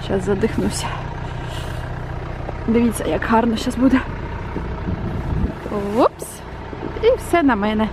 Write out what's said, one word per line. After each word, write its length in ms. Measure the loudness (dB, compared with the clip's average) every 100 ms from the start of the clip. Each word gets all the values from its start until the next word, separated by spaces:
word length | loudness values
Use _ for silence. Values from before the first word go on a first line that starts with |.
| -2
Щас 200 | -2 0
задихнуся. 600 | 0 0 0 -2 -2 -4 -4 -6 -8 -8 -8 -6 -6 -6 -6 -6 -8 -6 -8 -8 -8 -6 -6 2
Дивіться, 380 | 4 4 2 0
як 140 | 0 4
гарно 320 | 4 4 2
щас 180 | -2 4
буде. 260 | 6 6 2 -6 -6 -6 -6 -6 -6 -4 -4 -2 -2 -4 -2 0 0 -2 -4 -2 0 4
Упс. 300 | 4 2 -12 -12 -12 -12 -10 -8 -8 2
І 120 | 4 4
все 260 | 4 4
на 120 | 4 4
мене. 320 | 2 2 0